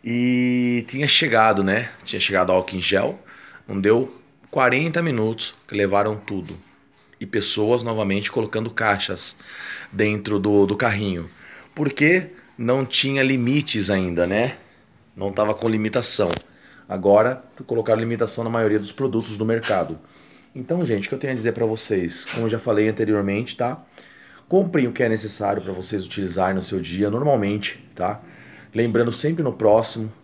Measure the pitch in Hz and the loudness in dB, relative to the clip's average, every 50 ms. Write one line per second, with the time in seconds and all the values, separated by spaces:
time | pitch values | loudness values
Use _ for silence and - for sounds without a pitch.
0 | - 117 117 120 120 123 123 123 123 123 123 123 123 123 120 120 117 - - 135 | -4 -2 -2 0 2 2 2 2 2 2 2 2 2 2 0 -2 -4 -6 -4 -2
1 | 147 143 - - 165 139 113 113 110 113 107 98 98 95 98 113 123 - - - | 0 2 2 2 4 4 4 6 6 6 6 4 4 2 2 0 -2 -6 -12 -12
2 | - - - 95 - - 98 92 90 90 92 92 92 - 98 92 82 - 98 95 | -8 -6 -2 -2 -2 2 2 2 4 4 4 2 2 0 -6 -4 -2 2 2 2
3 | - - - - - - - - - - - - _ - 101 98 95 104 110 120 | 2 0 -4 -6 -16 -20 -20 -20 -20 -20 -20 -20 _ -8 -6 0 4 4 4 4
4 | 131 - - - - _ _ _ _ _ - - 131 123 123 135 156 165 151 170 | 2 -2 -8 -20 -20 _ _ _ _ _ 0 2 2 4 2 2 -2 -2 -2 -2
5 | 170 165 131 113 107 110 110 110 - - - _ _ - - 104 101 95 98 101 | -2 0 0 0 0 -2 -2 -4 -8 -10 -10 _ _ -6 -2 0 0 2 2 2
6 | 104 107 107 101 - - 101 95 87 78 85 90 - _ _ _ _ _ _ _ | 2 0 -2 -4 -8 -8 -8 -8 -8 -8 -14 -16 -18 _ _ _ _ _ _ _
7 | _ _ - _ 107 95 - 110 101 - - - 104 107 120 120 110 117 113 110 | _ _ -14 _ -12 -4 -4 -2 -2 -2 -2 0 2 2 2 0 0 -4 -2 -2
8 | 107 98 98 101 104 - - 123 110 107 - 110 113 113 - - 113 107 101 98 | 0 0 0 -2 -2 -2 -2 -2 -4 -2 -4 -4 -4 -4 -4 0 2 2 2 0
9 | - - 95 82 - - - - - - - - - - - - - - - 98 | -2 -6 -6 -8 -8 -10 -12 -14 -20 -20 -18 -16 -14 -14 -14 -14 -14 -10 -2 0
10 | 107 104 107 104 101 - 104 101 95 104 104 101 98 98 104 104 127 117 101 101 | 0 0 0 -2 -2 -2 -2 0 2 4 6 6 6 4 2 0 0 0 0 0
11 | 104 98 92 85 82 82 - - - - - - - - _ 165 151 139 139 - | -2 -4 -4 -4 -8 -10 -16 -20 -20 -20 -20 -20 -20 -16 _ -4 -4 -2 0 2
12 | 147 156 180 185 185 - - - - - _ - 117 117 127 135 131 123 - - | 4 4 4 2 0 -6 -16 -20 -20 -20 _ -6 0 0 0 0 0 0 -2 0
13 | - 135 135 139 135 131 135 127 120 120 139 151 147 - - 110 101 92 104 95 | 0 0 0 2 2 2 2 2 2 2 2 0 0 0 -2 -2 0 2 2 2
14 | 92 90 87 87 87 90 98 107 120 135 - - - - _ _ _ _ _ _ | 0 0 0 0 0 2 2 0 0 0 -4 -10 -20 -20 _ _ _ _ _ _
15 | _ _ _ - 95 98 95 110 107 107 107 - 117 113 110 107 107 110 - 127 | _ _ _ -6 -6 -4 0 0 0 0 0 -2 0 0 0 0 -2 0 -2 -2
16 | 117 - - - 104 87 - - - - - _ - - - - - - 95 92 | -2 0 0 0 0 0 -2 -4 -8 -12 -20 _ -20 -20 -20 -20 -12 -8 -8 0
17 | 92 101 101 107 113 123 131 127 - - - - - - 120 117 107 - 110 110 | 4 6 6 6 6 4 0 -4 -12 -20 -20 -20 -8 -4 -2 -2 2 2 2 2
18 | 113 117 117 101 117 107 - - 117 113 113 117 113 104 104 107 98 - - - | 2 -4 -2 -2 -2 -2 -2 -6 -4 -2 0 2 2 2 2 0 -2 -4 -6 -4
19 | 135 131 101 113 107 - 107 101 110 113 117 113 113 - 107 92 82 76 82 78 | -4 -2 -2 -2 -4 -4 -6 -4 -2 0 0 -2 0 -2 0 0 -2 -4 -6 -12
20 | - - - - - - - - - _ _ 131 127 - 165 180 170 120 113 101 | -14 -20 -20 -20 -20 -20 -20 -20 -20 _ _ -14 -6 -4 -2 -2 0 0 0 -2
21 | 98 - 135 135 - 135 131 117 110 117 - 117 117 110 110 110 - - 107 92 | -2 -4 -6 -6 -4 -4 -4 -2 -2 -2 0 0 -2 -2 -2 -4 -4 -2 -2 0
22 | 90 85 87 - - - - 120 113 113 113 110 - 120 107 104 107 110 107 107 | 0 -2 -6 -8 -10 -8 -6 -4 -2 -2 -2 -2 0 0 2 4 2 2 2 0
23 | 110 107 107 104 98 98 98 104 123 - - - 123 120 135 - - _ _ - | 0 2 2 2 2 0 -2 -2 -4 -6 -4 -4 -4 -4 -4 -6 -14 _ _ -20
24 | - - - - - - - - - _ 175 190 190 175 170 156 123 117 - - | -20 -20 -20 -20 -20 -20 -20 -20 -6 _ 2 2 2 2 2 0 0 0 0 0
25 | 127 113 110 104 101 107 - - 104 101 101 98 90 98 95 90 90 - 110 98 | 2 2 2 0 -2 -8 -6 -2 -2 0 -2 -2 -4 -6 -8 -8 -6 -6 -6 -6
26 | 92 87 - 101 98 90 82 95 90 92 95 95 90 - 101 92 85 80 85 92 | -6 -6 -6 -6 -6 -4 0 0 0 2 0 -2 -4 -4 -4 -4 -4 -4 -2 0
27 | 104 104 107 120 143 151 139 113 101 101 104 107 104 - - - - - - - | 0 0 0 0 2 2 2 2 2 0 -2 -2 -4 -6 -10 -10 -20 -18 -6 -4
28 | 87 92 107 - - - - - - - - - - - - 110 117 117 104 117 | -4 -4 -4 -6 -12 -20 -20 -20 -20 -20 -20 -20 -20 -4 0 0 0 2 4 2
29 | 117 117 107 - - 151 165 165 156 127 - - 110 107 107 117 113 - - 117 | 2 2 0 -2 -2 -2 -2 0 -2 -2 -2 2 4 6 6 6 4 0 -6 -8
30 | 110 107 - - | -8 -8 -10 -16